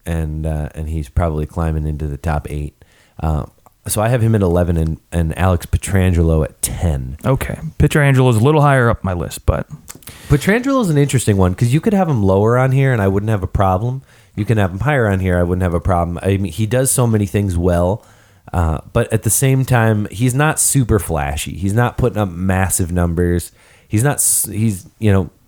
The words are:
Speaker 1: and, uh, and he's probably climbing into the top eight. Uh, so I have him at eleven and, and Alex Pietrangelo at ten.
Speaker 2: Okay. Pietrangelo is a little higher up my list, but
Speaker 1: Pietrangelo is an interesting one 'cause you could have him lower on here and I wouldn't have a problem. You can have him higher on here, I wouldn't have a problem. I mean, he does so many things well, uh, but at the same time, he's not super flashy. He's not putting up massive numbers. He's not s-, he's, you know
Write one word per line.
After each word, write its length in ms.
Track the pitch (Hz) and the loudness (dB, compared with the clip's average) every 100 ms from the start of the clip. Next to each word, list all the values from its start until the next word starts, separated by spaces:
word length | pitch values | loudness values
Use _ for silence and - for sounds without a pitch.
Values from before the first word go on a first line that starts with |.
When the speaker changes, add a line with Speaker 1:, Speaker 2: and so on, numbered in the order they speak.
Speaker 1:
and, 420 | - 82 80 76 78 | -4 -4 -4 -4 -4
uh, 240 | 78 76 | -4 -6
and 140 | - 78 | -8 -6
he's 200 | 80 76 | -6 -4
probably 380 | - 85 76 76 | -2 0 -2 -4
climbing 400 | - 82 78 76 | -2 -2 -2 -4
into 200 | 73 76 | -4 -6
the 80 | 71 | -6
top 340 | 82 73 - | -4 -4 -4
eight. 240 | 73 73 _ - _ _ - | -8 -8 _ -20 _ _ -6
Uh, 240 | 80 76 - _ _ _ - | -2 -2 -4 _ _ _ -6
so 160 | - | -2
I 60 | 110 | 0
have 120 | 127 | 2
him 120 | 113 | 2
at 80 | 110 | 2
eleven 340 | 92 87 87 82 | 2 2 2 2
and, 240 | 80 78 _ | 0 -4 _
and 240 | 87 80 - | -2 -2 0
Alex 280 | 92 90 - | 2 0 0
Pietrangelo 800 | - - 98 92 85 82 80 | -4 0 0 2 4 4 2
at 160 | 73 - | 0 -4
ten. 580 | - - 90 69 64 67 | -8 -2 -2 -2 -6 -4
Speaker 2:
Okay. 340 | 113 135 - - 160 - | -2 -2 -2 -8 -10 0
Pietrangelo 500 | 147 160 139 131 127 | 2 4 4 4 4
is 60 | 107 | 4
a 40 | |
little 200 | 127 156 | 4 4
higher 280 | 143 135 117 | 4 4 2
up 140 | - | 0
my 80 | 98 | -4
list, 340 | 87 98 - - | -4 -6 -4 -2
but 220 | 82 - 151 - - - - - | -2 -6 -16 -20 -20 -20 -20 -2
Speaker 1:
Pietrangelo 540 | 143 185 220 262 269 | 0 2 0 0 0
is 80 | 202 | 2
an 80 | 147 | 2
interesting 380 | 143 139 - 98 | 2 0 2 2
one 180 | 92 | 2
'cause 180 | 90 120 | 2 0
you 80 | 147 | 2
could 140 | 233 | 2
have 140 | 202 175 | 0 2
him 140 | 123 | 2
lower 360 | 95 95 107 123 | 2 4 4 2
on 140 | 131 | 2
here 200 | 131 135 | 2 2
and 80 | 120 | 2
I 80 | 98 | 2
wouldn't 220 | 98 104 | 0 0
have 120 | 107 | -2
a 60 | 92 | -2
problem. 540 | - 98 92 117 131 - - _ - | 0 2 2 -2 -6 -12 -20 _ -8
You 80 | |
can 140 | 104 110 | -2 0
have 120 | 98 | 0
him 80 | 98 | 0
higher 260 | 123 143 110 | -2 0 0
on 120 | 95 | 0
here, 180 | 92 90 | 0 0
I 40 | |
wouldn't 200 | 87 90 | 0 0
have 120 | 92 | 0
a 60 | 85 | -2
problem. 380 | 95 87 85 85 | 0 0 0 -2
I 140 | 92 98 | -2 -2
mean, 160 | 98 | -2
he 140 | 80 107 | -4 -2
does 240 | 123 135 | 0 0
so 160 | - 120 | 0 0
many 200 | 110 101 | 0 0
things 300 | 107 101 85 | -2 -2 0
well, 480 | 87 87 87 104 - - _ _ - | 0 2 0 -2 -8 -20 _ _ -6
uh, 260 | 87 82 78 - | -2 -2 -2 -4
but 200 | 117 117 | -4 -2
at 100 | 113 | -2
the 80 | 110 | -2
same 340 | - 135 135 | 0 2 0
time, 420 | 127 127 110 107 104 | 2 2 2 2 -2
he's 240 | 95 127 | -2 -2
not 240 | 127 151 - | 0 0 0
super 400 | - 139 113 110 | 0 0 2 0
flashy. 580 | - 80 69 73 - 76 | 0 -4 -4 -6 -8 -6
He's 180 | 98 | -2
not 220 | 107 120 - | 0 -2 0
putting 200 | 123 95 | -2 -2
up 100 | 101 | -4
massive 640 | 85 95 92 95 - 87 | -2 0 0 0 0 -2
numbers. 600 | 90 87 82 87 87 - _ - - _ | 0 0 0 0 0 -4 _ -20 -20 _
He's 160 | 107 | 0
not 100 | 139 - | 0 0
s-, 300 | - - 113 | -2 -2 -4
he's, 400 | 98 113 92 - _ | -2 -2 -2 -12 _
you 100 | 110 | 2
know 180 | 98 87 _ | 2 0 _